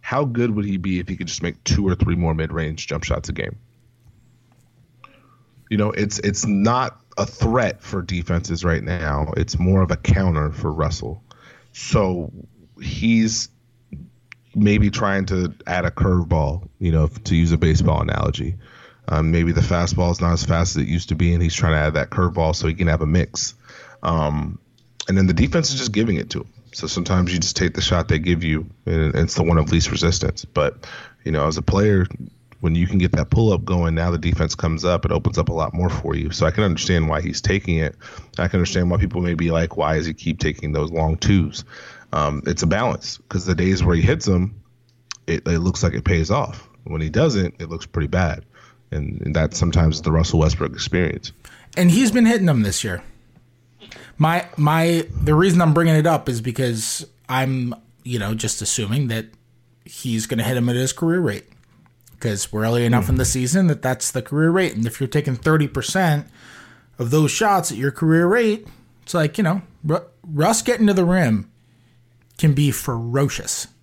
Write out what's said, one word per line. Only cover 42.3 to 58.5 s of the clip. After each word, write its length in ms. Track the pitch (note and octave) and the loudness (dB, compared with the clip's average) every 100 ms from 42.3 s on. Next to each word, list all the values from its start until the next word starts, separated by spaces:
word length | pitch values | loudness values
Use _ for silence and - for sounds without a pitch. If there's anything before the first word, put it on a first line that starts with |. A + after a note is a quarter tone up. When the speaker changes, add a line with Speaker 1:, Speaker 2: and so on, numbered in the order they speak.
| C#2+ D2 | -2 -4
Speaker 1:
it's 160 | F2+ | -2
a 60 | E2 | 0
balance, 500 | G2 - - - - _ | 0 -2 -4 -8 -14 _
'cause 180 | F#2+ F2 | -6 -2
the 100 | E2+ | 0
days 280 | F2+ F#2+ | 2 2
where 120 | F2+ E2+ | 2 4
he 80 | |
hits 240 | E2 D#3+ - | 2 2 2
them, 260 | F2+ F#2+ - - _ _ _ _ - - | 2 0 -4 -20 _ _ _ _ -16 -6
it, 220 | E2+ - | -4 -2
it 120 | E2+ | 0
looks 220 | F2+ F2 | 0 0
like 120 | F2+ | -2
it 120 | A#1 - | 0 0
pays 240 | F2 D#2+ | 0 2
off. 400 | A#2+ - - - _ | 0 -2 -8 -18 _
When 180 | - D#2 | -10 -6
he 80 | D#2+ | -2
doesn't, 460 | E2+ D#3+ G#2+ F2 - | 2 2 2 -2 -4
it 100 | D#2+ | -12
looks 180 | E2+ - | -12 -8
pretty 200 | F2 C#2+ | -4 -2
bad. 380 | F2 F2 - - _ - _ _ | 0 0 -2 -12 _ -20 _ _
And, 300 | D#2 C#2 - | -6 -6 -6
and 140 | - D#2 | -4 0
that's 220 | D#2 - | 0 0
sometimes 440 | F2 F2 D#2+ D2+ | 0 4 2 2
the 100 | - | 0
Russell 280 | D#2+ D#2+ E2+ | 2 2 4
Westbrook 340 | D2+ D2+ D2+ | 2 2 -4
experience. 580 | B1+ - F2 F2 - - - - - - - | -6 -4 -2 -2 -4 -12 -18 -20 -20 -12 2
Speaker 2:
And 140 | F3+ | 4
he's 200 | F3 B3+ | 6 4
been 140 | A3+ A3+ | 4 4
hitting 220 | A#3 F#3 | 4 4
them 160 | C3 | 2
this 200 | G2+ F#2 | 2 -2
year. 200 | A2 F2 - - _ _ _ _ _ _ - - - - | -4 -6 -10 -20 _ _ _ _ _ _ -20 -20 -20 0
My, 260 | D#3+ E3+ - - | 2 2 -4 0
my, 500 | D3 D#3+ E3 E3+ - - | 2 2 2 0 -2 -2
the 100 | D3 | 2
reason 280 | D3+ F#3+ F3 | 4 6 4
I'm 120 | E3 | 4
bringing 220 | D#3 E3 D#3 | 4 4 4
it 100 | D#3 | 4
up 240 | D#3+ - | 2 -2
is 120 | A#2 | -4
because 680 | A2+ A#2 B2+ A2+ A2 - - _ - | -4 -2 -2 -2 -6 -8 -12 _ -4
I'm, 460 | C3 C3 C3 B2 - _ _ | -2 0 -2 -4 -8 _ _
you 160 | B2+ A#2+ | -8 -4
know, 160 | G2+ A2 | -4 -4
just 260 | A2 | -4